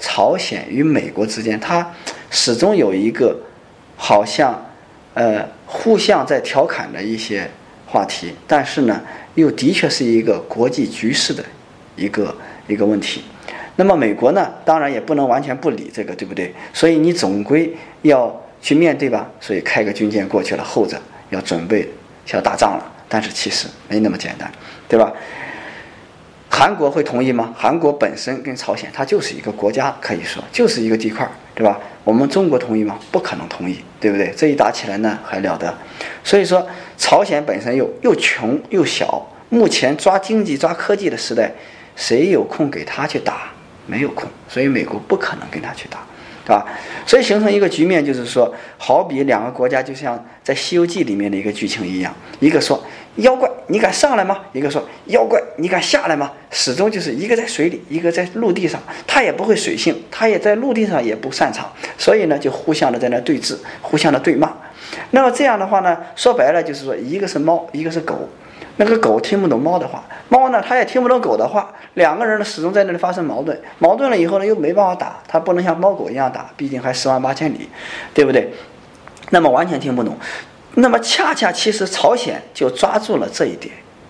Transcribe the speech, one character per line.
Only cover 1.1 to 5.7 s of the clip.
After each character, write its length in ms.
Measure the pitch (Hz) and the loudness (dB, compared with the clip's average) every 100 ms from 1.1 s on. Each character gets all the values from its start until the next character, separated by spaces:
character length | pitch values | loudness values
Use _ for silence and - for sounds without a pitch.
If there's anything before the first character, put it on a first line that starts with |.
国 160 | - 110 | -4 -4
之 160 | 113 | -2
间， 160 | 113 107 | -4 -4
它 340 | - 170 170 - - - - | -2 -2 -2 -10 -16 -16 -6
始 240 | - - | -2 0
终 200 | 113 190 | 2 4
有 200 | 202 107 | 4 2
一 160 | 95 107 | 2 0
个 260 | 113 117 - - - - - - - | 2 0 0 -8 -20 -20 -20 -20 -6
好 280 | - 104 | 2 4
像， 400 | 107 - 135 110 - - - - - | 4 2 2 0 -10 -20 -20 -20 -8
呃， 300 | - 117 107 - - | 0 0 0 -4 -12
互 320 | - | -12